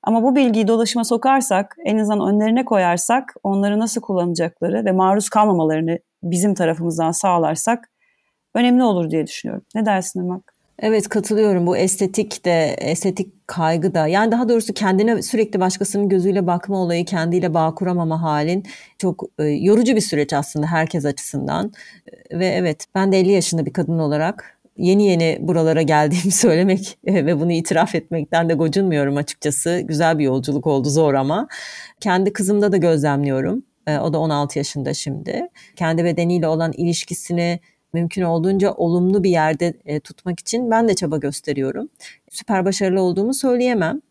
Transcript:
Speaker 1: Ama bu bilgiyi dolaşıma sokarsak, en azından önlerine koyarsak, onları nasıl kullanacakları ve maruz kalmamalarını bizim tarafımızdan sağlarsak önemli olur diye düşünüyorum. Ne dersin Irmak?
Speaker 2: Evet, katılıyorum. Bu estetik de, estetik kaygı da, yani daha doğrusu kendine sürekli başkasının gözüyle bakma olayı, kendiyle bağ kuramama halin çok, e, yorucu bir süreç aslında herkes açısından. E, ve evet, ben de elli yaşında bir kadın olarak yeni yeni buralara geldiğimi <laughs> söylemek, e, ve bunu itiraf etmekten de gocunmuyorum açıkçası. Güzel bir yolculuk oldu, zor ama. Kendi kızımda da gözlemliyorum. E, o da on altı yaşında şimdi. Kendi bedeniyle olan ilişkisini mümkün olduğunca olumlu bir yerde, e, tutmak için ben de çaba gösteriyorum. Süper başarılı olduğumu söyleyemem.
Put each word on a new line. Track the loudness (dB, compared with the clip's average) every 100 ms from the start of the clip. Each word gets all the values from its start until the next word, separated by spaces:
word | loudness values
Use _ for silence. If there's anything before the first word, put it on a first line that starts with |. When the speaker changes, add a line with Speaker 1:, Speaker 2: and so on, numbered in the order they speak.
Speaker 1:
Ama | 2 2
bu | 4 4
bilgiyi | 4 4 2
dolaşıma | 2 2 0
sokarsak, | 0 0 2 2 2 0 -2 -6
en | -2 0
azından | 0 0 2
önlerine | 2 2 2
koyarsak, | 2 2 2 0 0 -2 -2 -8
onları | -4 0 0 0
nasıl | -2 -4
kullanacakları | -2 -2 -2 -2 -4 _ -4 -2
ve | 0
maruz | 2 2 2 0
kalmamalarını | 2 2 2 2 0 -2 -4 _ _
bizim | -4 0 0
tarafımızdan | 2 0 0 -4 -2 -2
sağlarsak | 0 0 2 0 -2 -2 -4 _ _ _ _ _ _ _
önemli | 0 2 4
olur | 4 2 0
diye | -2 -4
düşünüyorum. | -8 -10 -10 _
Ne | -4 0
dersin | -2 -2 -6
Irmak? | -6 -6 _ _ _ -6
Speaker 2:
Evet, | 0 0 0
katılıyorum. | -4 0 2 2 2 2
Bu | 2
estetik | 0 0 -2 -2 -4 -4
de, | 0 2 0 -2
estetik | -4 -2 -2 -4 -8 _ -10
kaygı | -2 0 2 0
da, | 0 0
yani | 2 2
daha | 2 2
doğrusu | 0 0
kendine | -2 0 2 2 0
sürekli | 0 -2 0 0
başkasının | 0 0 -4 0 2
gözüyle | 2 2 0 0
bakma | -2 -2 -2
olayı, | 0 0
kendiyle | -2 -2 0 0 0
bağ | 0 0
kuramama | -2 -2 -2 -2 -2
halin | -2 0 0 -2 -6 -18 -20 _
çok, | -4 -4 -10 -4
e, |
yorucu | -2 0 4 4 4 2
bir |
süreç | 0 -2 0
aslında | -2 -2 -4 -2
herkes | 0 -2 -2
açısından. | -4 -4 -8 -6 -4 -4 -6 -10 -20 -20 -20 -20 -10
E, | -4
ve | -2
evet, | 0 -2 -4 -6
ben | -2 2
de | 4
elli | 4
yaşında | 4 2 -2 -2
bir |
kadın | -2 -2 0
olarak | 0 0 -2 -4 -18 _ _ -2
yeni | 2 4 4
yeni | 4 2 0
buralara | 0 2 2 2
geldiğimi | 4 4 2 0 0
<laughs> |
söylemek, | 2 4 4 2 0 -4 -8
e, | -2 0 2
ve | 0
bunu | 0
itiraf | -2 0 0 0
etmekten | -2 -4 -6 -2 0 2
de |
gocunmuyorum | 2 0 2 0 2 0 -2
açıkçası. | -4 -4 -4 -2 -2 -2
Güzel | -2 0 2 2
bir |
yolculuk | 2 0 -2 -2 0
oldu, | 0 0
zor | 2 2
ama. | 2 0 -2 -4 -12 -16 -16 -20 _
Kendi | 0 2 0
kızımda | 0 0 2 2
da | 2
gözlemliyorum. | 2 2 2 0 0 0 -2 -4 -8 _ -4
E, | -2
o | 0
da | 0
on | 0
altı | 0 -2 -4
yaşında | -6 -6 -6
şimdi. | -6 -6 -8 -6 -6 -8 _ -20 -6
Kendi | -2 0
bedeniyle | 0 0 0 0 0
olan | 0 -2
ilişkisini | -2 -2 -2 -6 -10 -6 -2 -2 -4 _ _ _
mümkün | -4 -4 -2
olduğunca | -2 0 0 2 0
olumlu | 0 0 2 2 2
bir | 2
yerde, | 2 0 0 -4 -4
e, | -8 -8
tutmak | -8 -12 -8 -8
için | -6 -4 0
ben | 2 2
de |
çaba | 0 -2 -2
gösteriyorum. | -4 -6 -6 -4 -4 -4 -10 _ -20 -20 _
Süper | -16 -2 0
başarılı | 0 0 0 2
olduğumu | 0 0 -2
söyleyemem. | -2 0 2 2 0 -2 -4 _